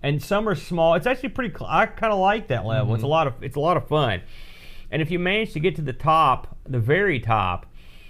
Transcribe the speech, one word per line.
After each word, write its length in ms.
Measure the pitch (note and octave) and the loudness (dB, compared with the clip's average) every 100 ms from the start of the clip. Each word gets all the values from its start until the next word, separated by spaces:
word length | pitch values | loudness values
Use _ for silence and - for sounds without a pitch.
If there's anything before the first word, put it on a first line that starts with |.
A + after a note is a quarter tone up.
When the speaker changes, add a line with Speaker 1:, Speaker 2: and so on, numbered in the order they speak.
Speaker 1:
and 200 | C#3+ D3+ | -2 -2
some 240 | - G3 A3 | 0 0 0
are 80 | |
small. 400 | F3 - E3+ E3 | -2 -4 2 4
It's 120 | E3+ A#3 | 4 2
actually 240 | C4 C4+ | -2 -4
pretty 240 | - A#3+ - | -4 -6 -6
cl-, 140 | A2 | 0
I 160 | E3 G#3+ | 2 2
kinda 280 | - A3 | 0 0
like 340 | G3+ F#3+ A3 F3+ | 2 2 2 -2
that 180 | A#2+ G#2 | -2 0
level. 280 | A2 G#2+ | 0 2
It's 80 | A2+ | 0
a 20 | |
Speaker 2:
Mm-hmm. 60 | C3+ | 2
Speaker 1:
lot 160 | D#3+ C#3+ | 2 2
of, 160 | A#2+ | -2
it's 140 | G2 D3+ | -6 -2
a 40 | |
lot 180 | D#3 D#3+ | 2 2
of 100 | - | 2
fun. 320 | D3+ B2+ F2+ - - - - - - - | 2 2 0 -6 -14 -14 -16 -16 -14 -6
And 100 | C3 | -4
if 100 | D#3 | -2
you 80 | F3 | 0
manage 360 | F3 G#3 G#3+ | 0 0 -2
to 60 | D#3 | 0
get 140 | F3 D#3+ | -2 0
to 60 | |
the 120 | C#3+ | -4
top, 600 | B2 D#3 D#3+ D3 A#2+ - - - | -2 2 4 4 2 -2 -12 -4
the 100 | B2+ | -2
very 400 | A2 E3+ G3+ C3 | 2 2 2 0
top, 460 | G#2+ G#2+ F#2 F2+ - - - - | 2 2 2 -2 -8 -18 -18 -18